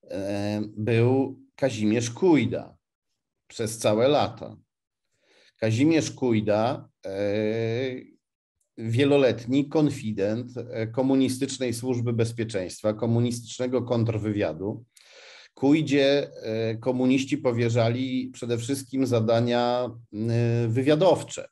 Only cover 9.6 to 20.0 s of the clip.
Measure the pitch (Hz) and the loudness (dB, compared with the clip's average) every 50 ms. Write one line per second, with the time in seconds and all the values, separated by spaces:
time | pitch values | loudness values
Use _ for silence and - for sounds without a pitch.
9.6 | 143 143 - 160 151 143 113 - - 110 104 98 95 104 110 120 120 - - 123 | 0 2 2 2 2 2 0 -2 -6 -6 -2 0 0 0 0 -4 -6 -8 -10 -12
10.6 | 117 117 - 110 110 107 - 139 131 135 135 135 131 120 - - 139 131 - - | -12 -8 -6 -6 -6 -4 -2 -2 2 2 4 4 2 2 0 -2 -4 -6 -4 -4
11.6 | 131 123 117 117 120 131 127 120 113 120 120 117 117 113 117 - 110 104 - 98 | -4 -4 -4 -4 -4 -4 -2 -2 -2 -2 0 0 0 -2 -2 -6 -6 -4 -4 -6
12.6 | 90 90 - - - 107 107 107 123 117 117 117 120 123 120 117 117 - - - | -6 -6 -10 -4 -2 -2 -2 0 0 0 2 2 2 0 -2 -6 -10 -14 -8 -6
13.6 | 127 127 127 127 120 120 123 117 110 113 107 104 98 107 104 101 98 82 78 82 | -4 -2 -2 -2 -2 0 0 0 0 0 -2 -2 -2 -2 -2 0 -2 -2 -2 -4
14.6 | 92 104 - 113 - _ _ _ _ _ - - - - - - - _ _ - | -6 -6 -8 -8 -12 _ _ _ _ _ -20 -20 -20 -20 -20 -20 -20 _ _ 0
15.6 | - 139 147 165 151 123 139 143 135 139 139 143 139 - - - - 113 110 113 | 2 4 4 4 2 2 2 4 4 4 4 2 0 -4 -10 -12 -8 -6 -4 -2
16.6 | 113 113 113 113 113 131 127 127 127 127 131 135 131 - 143 131 - 131 117 113 | -2 -2 -4 -2 -2 -2 0 2 2 2 2 2 0 -2 -4 0 0 0 0 2
17.6 | 120 117 117 120 113 117 120 123 131 131 127 127 127 127 - - 127 117 120 117 | 0 2 2 2 2 2 2 0 -2 -2 -4 -4 -4 -6 -10 -10 -4 -4 -4 -4
18.6 | 117 123 139 135 - - - 131 135 117 120 113 110 113 117 117 120 120 120 120 | -2 -4 -6 -6 -6 -6 -2 -2 0 2 2 2 2 4 2 2 2 2 2 2
19.6 | 120 120 123 123 123 120 113 120 | 2 0 0 -2 -2 -6 -8 -14